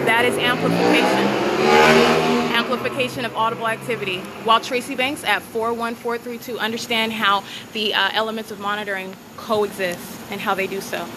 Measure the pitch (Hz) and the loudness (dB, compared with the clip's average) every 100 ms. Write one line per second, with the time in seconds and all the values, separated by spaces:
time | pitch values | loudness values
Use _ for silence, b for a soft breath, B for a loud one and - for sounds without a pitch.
0 | - 226 247 - 240 254 247 - 240 - | 2 4 2 2 0 2 0 2 4 4
1 | 254 - - - - - - 233 240 233 | 4 2 2 0 0 2 6 6 8 8
2 | 240 240 240 240 240 233 233 247 254 - | 6 4 2 0 2 0 0 -2 -4 -2
3 | 247 277 226 - 226 214 226 220 - 220 | -4 -2 -4 0 -2 0 -4 -4 -4 -4
4 | 196 185 196 - 214 226 226 247 247 254 | -4 -4 -8 -6 4 4 4 -4 -2 -2
5 | 262 302 - 196 - 226 226 233 233 233 | -2 0 0 0 0 -2 -2 -2 -4 -4
6 | 233 233 240 233 - 226 214 226 - 226 | -4 -6 -6 -10 -8 -4 -4 -4 -2 0
7 | 220 220 202 202 B B B 220 214 190 | 0 2 2 2 B B B -4 0 2
8 | 196 208 220 220 220 202 202 208 208 190 | 2 0 -2 -4 -8 -6 -4 -4 -4 -6
9 | 190 190 - - - 214 202 196 185 175 | -6 -12 -18 -16 -2 0 0 -2 -4 -4
10 | - - - 202 208 185 190 196 - 180 | -10 -14 -10 -6 -2 0 -2 -4 -6 -8
11 | 170 | -8